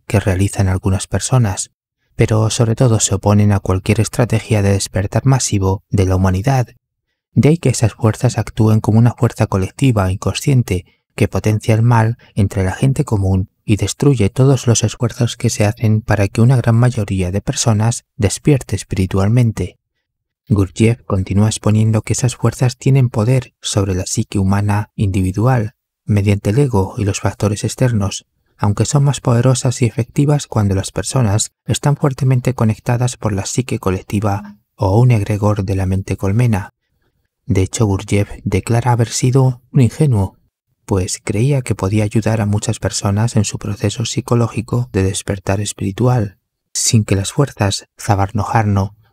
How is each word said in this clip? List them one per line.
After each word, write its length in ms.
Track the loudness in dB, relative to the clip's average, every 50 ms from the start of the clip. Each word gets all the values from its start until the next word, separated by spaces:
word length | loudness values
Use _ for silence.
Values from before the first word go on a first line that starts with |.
| _
que 140 | -2 0 0
realizan 480 | 2 2 0 0 0 0 0 0 0 0
algunas 380 | 0 0 0 0 -2 -2 -2
personas, 680 | -4 -6 -4 -2 0 0 2 2 0 -2 -6 -10 -12 _ _ _ _ _ _ _ _ _
pero 340 | 0 0 2 2 2 0 0
sobre 240 | 0 0 0 0 2
todo 260 | 2 2 2 2 2
se 140 | 0 0 -2
oponen 380 | 0 2 4 4 4 4 4 2
a 80 | 2
cualquier 400 | 0 0 -2 -2 0 0 0 0
estrategia 600 | 0 -2 0 -2 0 0 0 -2 -2 0 0 0 2
de 100 | 2 2
despertar 540 | 0 0 -2 -4 -4 -4 -2 -2 0 2
masivo 580 | 2 2 2 0 -2 -2 0 0 0 -2 -2 _ _
de 160 | 0 0 2
la 100 | 2 2
humanidad. 520 | 2 2 2 0 0 0 0 0 0 -2 -4 -8 _ _ _ _ _ _ _ _ _ _ _ 0
De 180 | 2 4 4
ahí 80 | 4 2
que 100 | 0 -2
esas 260 | 0 0 0 -2 0
fuerzas 440 | 0 0 0 0 0 0 -2 0 -2
actúen 420 | -6 -4 -2 0 2 4 2 2
como 180 | 2 2 4 4
una 140 | 4 4 2
fuerza 340 | 2 -2 -2 0 0 -2
colectiva 640 | 0 0 -2 -2 -4 -4 0 0 2 2 2 0 0
inconsciente 760 | -2 -2 -2 -4 -4 -2 0 0 2 2 2 0 -2 -4 -6 _ _ _ _ _ _
que 140 | -2 -2 0
potencia 460 | 0 -2 0 0 0 0 0 0 2
el 80 | 2 4
mal 340 | 4 4 4 2 0 -2 -6 _ -10 -4
entre 300 | -2 -2 0 0 -2 -2
la 80 | -2 -2
gente 320 | 0 0 0 0 0 -2
común 460 | -2 -2 0 0 0 0 0 -2 -4 _ _ _
y 120 | -2 -2
destruye 540 | -2 -2 -4 -4 0 2 2 2 2 2 0
todos 360 | 2 2 2 4 2 2 2
los 180 | 0 0 2 0
esfuerzos 520 | -2 -4 -2 -4 -4 -2 -2 -2 -2 -2
que 140 | -2 -4 -2
se 160 | 0 0 0
hacen 340 | 0 0 0 0 0 0 0
para 280 | 0 0 0 0 0 0
que 120 | 2 2
una 160 | 4 4 4
gran 200 | 2 2 2 2
mayoría 540 | 4 2 2 0 -2 -4 -4 -2 -2 -2 -2
de 100 | -2 -4
personas 640 | -4 -4 -4 -2 0 0 2 2 2 0 -2 -4 -8 _ _
despierte 600 | -2 -2 -2 -2 0 0 2 2 2 0 -4 -8
espiritualmente. 1040 | -8 -6 -6 -2 -2 -2 0 0 0 2 2 4 4 2 2 0 -2 -6 -6 -8 _ _ _ _ _ _ _ _ _ _ _ _ _ _ -2
Gurdjieff 540 | 0 0 0 0 0 2 2 2 2 0 _
continúa 460 | -4 -2 -2 -2 0 0 2 2 2
exponiendo 540 | 0 -2 0 0 2 2 2 2 2 0 0
que 100 | -2 -4
esas 240 | -2 -2 -2 -2
fuerzas 400 | 0 -2 -2 0 0 -2 -2 -2
tienen 320 | 0 0 2 4 4 2 2
poder 460 | 0 0 0 0 0 0 -2 -6 _ _
sobre 340 | -8 -4 -2 -2 0 0 -2
la 120 | -4 -4
psique 320 | -6 -4 -6 -4 -4 -2 -2
humana 540 | 0 0 0 0 0 0 -2 -2 -4 -6 _
individual, 800 | -4 -2 -2 0 0 0 0 0 0 0 2 2 0 -2 -4 -8 _ _ _ _ _ _
mediante 460 | -2 0 0 2 2 0 0 0 0
el 80 | 2 2
ego 340 | 2 2 2 0 -2 -2 -4 -4
y 60 | -4
los 140 | -4 -2 -2
factores 460 | -4 -4 -4 -2 -2 -2 -2 -2 -4
externos, 600 | -6 -2 0 0 0 0 0 -2 -2 -4 -8 -14 _ _ _ _ _ _
aunque 280 | -2 -2 0 0 0 0
son 180 | 0 0 2 2
más 180 | 2 0 0
poderosas 640 | 0 0 2 2 4 2 2 0 0 -4 -2 0 -2
y 40 |
efectivas 600 | -2 -2 -2 -6 -4 -2 -2 0 2 0 0 -2
cuando 300 | -4 -2 0 0 0 0
las 160 | -2 -4 -6 -6
personas 580 | -8 -6 -2 -2 0 0 2 0 0 -2 -4 _ _ _
están 320 | -6 -4 -2 0 0 0
fuertemente 580 | 0 0 -2 -2 0 0 0 0 0 0 -2 -2
conectadas 600 | 0 0 0 0 -2 -4 -4 -2 -2 -2 -4 -4
por 160 | -4 -4 -4 -4
la 120 | -4 -6
psique 360 | -6 -4 -4 -4 -4 -4 -4
colectiva 800 | -4 -4 -4 -4 -6 -4 -4 -2 -2 -2 -2 -4 -8 -12 -20 _ _ _ _
o 240 | -4 -2 2 2 4
un 100 | 4 4
egregor 540 | 4 2 0 -2 -2 -2 0 0 0 0 -2
de 100 | -4 -2
la 120 | -2 -2
mente 300 | -2 -2 -4 -4 -4 -6
colmena. 540 | -4 -2 -2 0 2 2 2 0 -2 -4 -8 _ _ _ _ _ _ _ _ _ _ _ _ _ _ _
De 160 | -2 0 0 0
hecho, 240 | 0 0 0 0
Gurdjieff 440 | 0 0 -2 -4 -2 -2 -2 -2 -2 -6 -10 -6
declara 480 | -4 -4 -2 -2 0 -2 0 0 0 0
haber 160 | 0 0 -2
sido 540 | -2 -2 0 2 2 4 2 2 0 -4 _ _ 2
un 80 | 2
ingenuo, 580 | 2 2 2 0 0 2 2 2 0 -2 -4 _ _ _ _ _ _ _ _ _ _
pues 360 | -2 -2 -2 -2 -2 -6 -8 -6
creía 400 | -4 -2 0 0 0 0 0 -2
que 120 | -4 -4
podía 300 | -2 -2 0 0 0 0
ayudar 360 | 0 0 -2 0 0 0 0
a 60 | 0
muchas 320 | 0 0 -2 -2 -4 -4 -4
personas 560 | -4 -6 -4 -4 -2 -2 0 0 0 0 0
en 100 | 0 -2
su 140 | -2 -4 -8
proceso 460 | -6 -8 -6 -4 -4 -4 -2 -4 -6
psicológico 840 | -6 -6 -6 -4 0 0 0 0 -2 -4 -6 -6 -4 -4 -4 -4 -2 -2
de 100 | -2 0
despertar 580 | 0 -2 -4 -6 -8 -8 -6 -4 -4 -4 -2
espiritual, 800 | -4 -6 -6 -6 -6 -6 -2 0 0 0 0 0 -2 -4 -8 _ _ _ _ _ _ _ -8
sin 320 | -4 -2 0 2 2 2
que 120 | 2 0
las 160 | -2 -2 -2 -2
fuerzas 540 | -2 -2 -2 -2 -2 -2 -2 -2 -4 -8 -14 _ -8
Zabarnojarno 960 | -2 -2 0 0 0 -2 -2 -4 -4 0 0 0 2 2 2 0 0 -2 -6 _ _ _